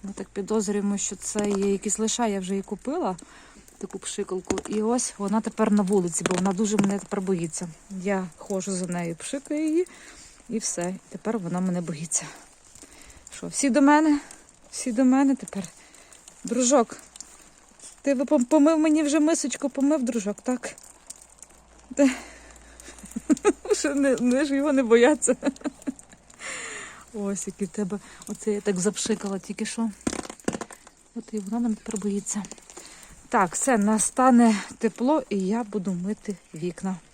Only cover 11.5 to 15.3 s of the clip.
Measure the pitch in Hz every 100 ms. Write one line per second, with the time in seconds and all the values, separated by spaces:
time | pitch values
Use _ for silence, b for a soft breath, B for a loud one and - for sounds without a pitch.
11.5 | 180 185 180 170 147 165 - 156 - -
12.5 | _ - B B B B B B - 175
13.5 | - 277 240 277 294 311 294 B B B
14.5 | _ - - 254 226 254 262 277